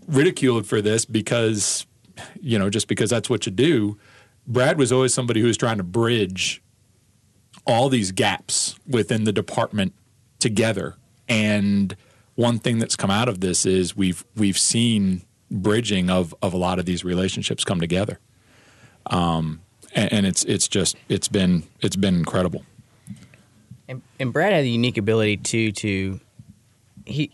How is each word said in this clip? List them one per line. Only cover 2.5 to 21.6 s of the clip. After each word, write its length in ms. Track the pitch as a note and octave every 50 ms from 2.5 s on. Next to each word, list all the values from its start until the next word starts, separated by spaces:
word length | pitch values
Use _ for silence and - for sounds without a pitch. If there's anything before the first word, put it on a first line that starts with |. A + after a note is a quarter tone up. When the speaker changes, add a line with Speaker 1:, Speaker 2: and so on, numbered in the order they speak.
| A2+ G#2+
Speaker 1:
know, 100 | F#2+ G2+
just 180 | G2+ A2 - -
because 220 | A#2 - A#2+ G2+
that's 200 | B2 A#2 G2+ -
what 160 | A#2+ G#2 -
you 60 | -
do, 460 | F#2+ F#2+ B2+ E3 D#3+ A#2 G#2 G2+ G#2 - - - - - - _ _ _ _
Brad 320 | - A2+ B2 B2+ C#3+ E3+ D#3
was 140 | C3+ A2
always 220 | B2+ C3 C3 B2+ -
somebody 260 | - B2 A#2+ A#2 A2
who 60 | A2+ A#2+
was 80 | A2 -
trying 200 | - A#2+ A2 G#2
to 60 | F#2
bridge 760 | F2 F2+ A#2 A#2 A2+ A#2+ A2+ G2+ F#2 F#2+ F#2 - - - - _ _ _ _ _ _ _ _ _ _ _ _ _ _ _ _ _ _ - - -
all 220 | - A#2+ A2+ B2+ C#3+
these 240 | C3 A#2+ G2+ F#2
gaps 640 | F#2+ G2 A#2 G#2 F#2+ - - - - - - - - - _ -
within 360 | C3+ A#2 G#2 - A#2+ A2 G#2+
the 80 | A2
department 640 | G2+ G#2+ G2+ - - - A#2 - - G#2+ F#2+ F#2 - _ _ _ _ _ _ _ _ -
together. 560 | - B2 G#2+ G2 A#2 A2+ - F#2+ E2 C2+ - - _ _ _ _ _ -
And 640 | A#2+ A2 G#2+ G#2+ G#2+ G#2 G2+ G2+ G2+ G2+ G2 F#2 F#2+ - _ _ _ _ _ _ _
one 240 | - A#2 A#2+ A#2+ A2
thing 200 | - C3 A#2 A2+
that's 160 | A2+ - -
come 160 | - - G2
out 180 | G2 G#2 A#2+ B2
of 100 | G#2+ F2+
this 240 | F#2 F#2 F2 - -
is 300 | F#2+ F#2 F#2 F#2 E2+ -
we've, 300 | - F#2+ F#2 F2 - - _ -
we've 220 | A2+ G#2+ G2 F#2 -
seen 640 | - - - A#2+ A#2 A#2+ A2+ G#2+ G2 F#2+ F#2 F2+ - _ _ _ _ -
bridging 580 | - G2+ F#2 G#2 G#2 A2+ A#2+ G#2 G#2 F#2+ F2+ F2+
of, 240 | F#2 F#2 F2+ D#2+ E2 -
of 120 | - G2 F2
a 40 | F#2
lot 220 | F2+ F2+ F2+ F2+
of 60 | F2
these 200 | F2+ F2+ E2+ -
relationships 580 | F2+ F2+ F2+ F#2+ F#2+ - - F#2+ - - - -
come 160 | - G2+ F2
together. 400 | E2+ E2 F2 F#2 F#2+ - - - _ _ _ _ _ _ _ _ _ _ - _ - - _ _ -
Um, 560 | - - F2+ F2 E2+ E2 E2 D#2+ D#2+ D#2 E2 - _ _ _ - - -
and, 180 | B2 G#2+ - -
and 120 | G#2+ G2+
it's, 180 | F#2+ F2+ - -
it's 220 | - A#2 F#2 - -
just, 280 | - G#2 F2+ - - - - -
it's 180 | G2+ F#2 - -
been, 360 | - G2+ F#2 F2+ F2+ E2+